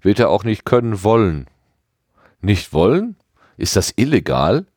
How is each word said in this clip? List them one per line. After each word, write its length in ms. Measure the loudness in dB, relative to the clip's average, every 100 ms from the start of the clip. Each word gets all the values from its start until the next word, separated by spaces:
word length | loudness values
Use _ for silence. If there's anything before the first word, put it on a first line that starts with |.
Wird 180 | 0 2
er 100 | 2
auch 160 | 0 -2
nicht 180 | -6
können 400 | 0 0 0 -2
wollen." 440 | 0 2 2 -2 -10 _ _ _ _ _ _ _ _ _
"Nicht 320 | 0 0 0
wollen? 460 | 0 2 2 -2 -10 _ _ _ -8
Ist 180 | -2 -2
das 160 | -2 -2
illegal? 680 | 0 0 0 -2 0 0 -4